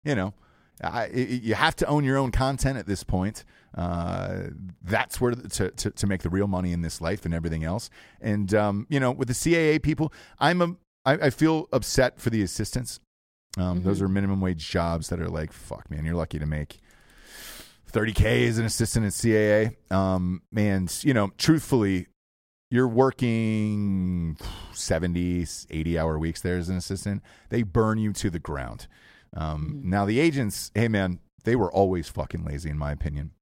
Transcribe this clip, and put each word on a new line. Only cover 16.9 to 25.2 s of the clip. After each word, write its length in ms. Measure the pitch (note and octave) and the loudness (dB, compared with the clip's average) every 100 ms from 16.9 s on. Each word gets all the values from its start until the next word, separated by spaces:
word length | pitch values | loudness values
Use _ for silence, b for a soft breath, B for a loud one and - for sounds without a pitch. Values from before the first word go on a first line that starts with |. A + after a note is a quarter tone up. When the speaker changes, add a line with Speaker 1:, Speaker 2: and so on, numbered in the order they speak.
| B B B B B B B B B - | B B B B B B B B B -4
Speaker 1:
thirty 260 | A2+ A2 | -2 0
K 340 | G#2+ A2 A#2+ A#2+ | 2 4 4 4
as 100 | A2+ | 2
an 60 | A2+ | 0
assistant 400 | - A2+ A#2 G#2 | 0 0 2 0
at 40 | |
C 220 | - A#2 G#2+ | 0 4 4
A 380 | G#2+ G#2 A2 - _ | 6 4 2 -4 _
A." 20 | F#2+ | 0
Um, 460 | F#2+ F#2 F2+ F#2 _ G#2+ | 2 2 0 -4 _ 0
and, 340 | G#2 G2 F2+ - | 2 2 -2 0
you 100 | C#3 | 2
know, 180 | B2 G2+ - | 2 2 0
truthfully, 680 | - D#3+ - C3 G2 F#2 F2 _ _ _ _ _ _ | 4 4 4 2 4 0 -2 _ _ _ _ _ _
you're 160 | A#2+ B2+ | 2 4
working 1500 | A2+ C3+ - B2 A2+ A2 A2 G#2+ G#2 G2+ F#2+ F#2 F2+ E2 D2+ B B B | 4 4 4 0 2 2 0 0 0 0 0 0 -2 -4 -6 B B B
seventy, 720 | - - E2 F2 F2 | -10 -2 0 0 0